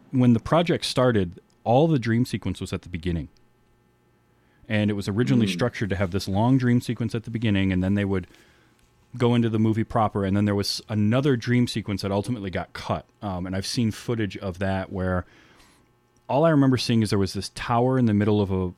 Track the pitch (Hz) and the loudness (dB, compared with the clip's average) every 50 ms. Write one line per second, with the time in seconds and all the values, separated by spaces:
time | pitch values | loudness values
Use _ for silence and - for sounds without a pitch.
0 | _ - - 127 127 120 117 110 - - 156 170 175 175 147 110 - - - 131 | _ -4 0 4 4 6 4 4 2 2 2 2 2 0 -2 -2 -4 -2 0 2
1 | 127 127 113 101 92 85 - - - _ _ _ - 110 120 135 165 165 156 123 | 2 4 4 2 0 0 -4 -12 -20 _ _ _ -2 2 4 4 4 4 2 0
2 | 110 113 113 117 127 - - 104 - 95 90 - 95 - 95 90 - 87 - 82 | 2 0 0 0 0 0 -4 -4 -4 -6 -6 -6 -6 -6 -6 -8 -8 -10 -10 -6
3 | 82 90 85 82 67 - - _ _ _ _ _ _ _ _ _ _ _ _ _ | -4 -2 -2 -2 -4 -8 -14 _ _ _ _ _ _ _ _ _ _ _ _ _
4 | _ _ _ _ _ _ _ _ _ _ _ _ - - 110 104 107 104 104 101 | _ _ _ _ _ _ _ _ _ _ _ _ -8 -4 0 0 0 0 0 -2
5 | 98 107 98 113 127 131 131 120 110 95 90 87 123 117 - - 113 92 95 92 | -4 -2 -2 0 0 2 4 2 2 2 0 -2 -2 -4 -2 -4 -4 -4 -2 -2
6 | 101 87 95 95 - 98 95 101 113 123 135 131 127 120 123 123 - - 113 - | -2 -2 -2 -4 -4 -2 0 2 4 4 4 4 4 2 2 2 0 -2 -4 -4
7 | 120 107 - 113 - 117 113 110 117 110 101 95 98 95 92 92 92 95 101 101 | -4 -4 -4 -6 -8 -8 -6 -2 0 0 2 2 2 2 2 2 2 2 0 0
8 | 101 95 98 92 87 - - - _ _ _ _ _ _ _ _ _ _ _ _ | 0 0 -2 -2 -4 -6 -14 -20 _ _ _ _ _ _ _ _ _ _ _ _
9 | _ _ - 123 123 120 120 120 117 113 110 107 110 110 104 113 107 - - 117 | _ _ -4 0 0 2 4 2 2 2 2 2 2 2 2 0 -2 -2 0 0
10 | 110 101 - 104 98 95 98 104 104 104 101 101 98 - - - - - 107 107 | 0 0 0 -2 0 0 2 2 2 2 0 0 -2 -4 -6 -8 -8 -4 -2 0
11 | 104 107 120 135 139 147 131 117 - 120 123 123 120 - - 110 - 107 98 - | 2 2 2 2 2 2 0 0 0 0 2 2 2 0 -2 -6 -6 -4 -6 -4
12 | - 98 98 104 104 - 123 107 98 95 87 90 82 - - - - - 104 76 | -4 -2 -2 -2 -2 -2 -6 -6 -6 -6 -6 -6 -8 -8 -12 -12 -6 -6 -6 -6
13 | - _ _ _ - 101 92 87 92 92 92 98 95 - - 131 117 110 - - | -6 _ _ _ -8 -6 -6 -6 -6 -4 -4 -6 -6 -4 -2 -2 -2 -2 -2 -4
14 | - - 120 110 107 95 - - 101 95 87 92 98 95 95 95 92 - 98 92 | -6 -6 -4 -4 -4 -6 -6 -8 -8 -8 -6 -4 -4 -2 -2 -4 -4 -6 -6 -4
15 | 92 92 92 90 - - _ - _ _ _ _ _ _ _ _ _ _ _ _ | -2 -2 -2 -2 -4 -8 _ -20 _ _ _ _ _ _ _ _ _ _ _ _
16 | _ _ _ _ _ - 120 143 160 165 156 139 139 131 127 117 - - 117 113 | _ _ _ _ _ -2 0 2 4 4 6 6 6 4 4 2 0 0 2 2
17 | 107 98 110 98 98 90 - 98 - - - - - - 120 117 123 131 131 131 | 2 2 0 0 0 -2 -4 -8 -10 -8 -12 -10 -4 -2 0 0 2 2 2 2
18 | 123 110 101 101 104 107 104 104 101 92 95 92 92 90 - | 2 4 4 2 2 2 2 2 2 0 0 -2 -2 -4 -6